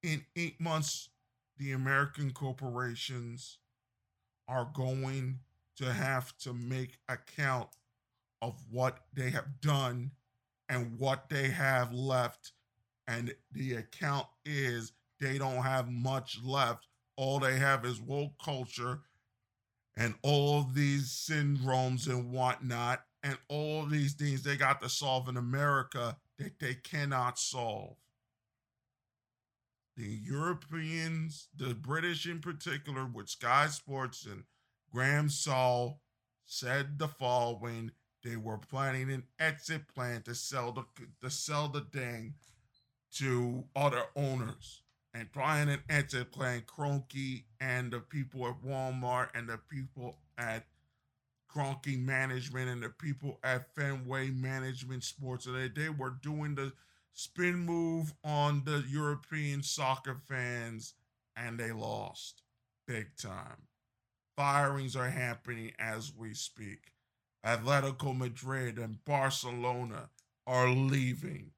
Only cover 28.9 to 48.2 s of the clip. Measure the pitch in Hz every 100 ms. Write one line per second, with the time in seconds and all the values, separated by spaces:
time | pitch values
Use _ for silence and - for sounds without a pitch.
28.9 | _ _ _ _ _ _ _ _ _ _
29.9 | - 104 110 107 139 160 170 143 160 160
30.9 | 165 160 160 160 147 - 139 131 113 117
31.9 | 156 175 160 165 170 165 151 180 143 143
32.9 | 131 131 117 87 - 120 131 151 147 -
33.9 | 135 127 127 - 101 - _ _ _ _
34.9 | 120 131 147 151 143 151 131 127 120 123
35.9 | 147 _ _ _ _ _ - 123 135 139
36.9 | 147 156 - 127 123 120 117 117 113 113
37.9 | - _ _ 120 117 110 107 - 135 135
38.9 | 131 131 135 127 - 160 147 - 160 151
39.9 | - 123 117 110 120 - 139 120 120 120
40.9 | - - - 127 - - 147 147 143 143
41.9 | 139 123 117 113 147 - - _ _ _
42.9 | _ _ - 135 123 120 123 127 - 143
43.9 | 123 - - 143 131 117 - - - _
44.9 | _ _ 113 113 143 139 151 147 139 -
45.9 | 151 139 127 123 - 131 120 110 - 143
46.9 | 143 127 135 135 127 - _ 131 127 123
47.9 | 117 110 147